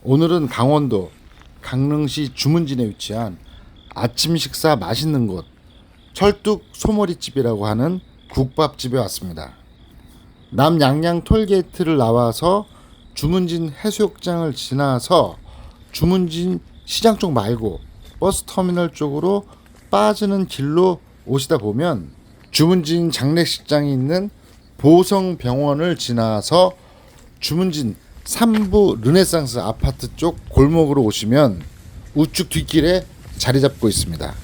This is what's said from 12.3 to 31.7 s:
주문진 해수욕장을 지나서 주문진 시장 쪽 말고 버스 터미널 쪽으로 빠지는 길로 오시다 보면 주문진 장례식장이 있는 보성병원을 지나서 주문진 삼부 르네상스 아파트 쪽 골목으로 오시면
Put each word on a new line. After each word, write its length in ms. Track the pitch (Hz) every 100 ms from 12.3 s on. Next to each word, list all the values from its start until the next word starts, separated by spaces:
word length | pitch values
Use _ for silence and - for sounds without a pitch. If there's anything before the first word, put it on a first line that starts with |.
| 110 165 196 208 - - - -
주문진 600 | - 147 185 175 170 165 139
해수욕장을 720 | 214 202 208 - 180 175 160
지나서 840 | 131 - 131 143 127 - 175 104 82 - - - - -
주문진 680 | - 165 185 175 160 175 180 - - -
시장 320 | - 226 214
쪽 140 | 190
말고 480 | 131 101 117 110 82 - - - -
버스 240 | 180 - -
터미널 480 | - 185 175 170
쪽으로 500 | - 151 139 170 202 196 - - - -
빠지는 560 | 202 214 208 208 196 185
길로 540 | - 139 156 185 175 - - -
오시다 320 | 135 135 156
보면 500 | 104 107 175 131 73 - - - -
주문진 580 | - 160 185 151 170 170
장례식장이 840 | 143 131 165 165 - - 147 147
있는 380 | 135 131 175 202 - - - - -
보성병원을 1160 | 139 170 185 196 185 170 123 127 147 143 175 160
지나서 760 | - 120 113 110 - 165 185 - - - - - - -
주문진 560 | - 156 185 151 123 98 - -
삼부 720 | - - 233 220 202 208 196 107
르네상스 600 | 113 170 185 170 135 120
아파트 540 | 98 117 131 135 123
쪽 320 | - 165 165 -
골목으로 520 | - 139 165 151 139
오시면 580 | 110 - 104 131 143 90 76